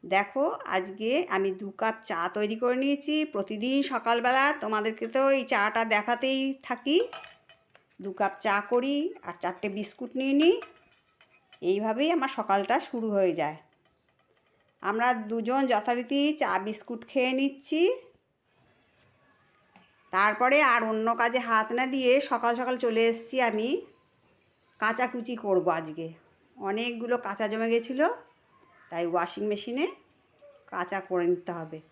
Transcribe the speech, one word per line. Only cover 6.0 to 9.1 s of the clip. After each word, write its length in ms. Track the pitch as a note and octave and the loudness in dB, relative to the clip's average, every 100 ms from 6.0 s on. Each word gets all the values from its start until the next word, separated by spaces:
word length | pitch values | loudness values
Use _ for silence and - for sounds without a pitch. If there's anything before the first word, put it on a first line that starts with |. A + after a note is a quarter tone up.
| G#3 A#3+ C4 C4+ C4+ C4+ | 0 -2 0 0 0 -4
থাকি। 340 | - B3 C#4 D#4+ A#4+ - - - _ - _ _ _ _ | -6 -6 2 2 2 -6 -16 -20 _ -20 _ _ _ _
দু 120 | F#3+ | -12
কাপ 200 | F#3 G3 - | -2 -4 -2
চা 160 | A3+ G3+ G#3 | -2 0 2
করি 260 | B3 C4 C#4+ E4 | 0 2 0 -2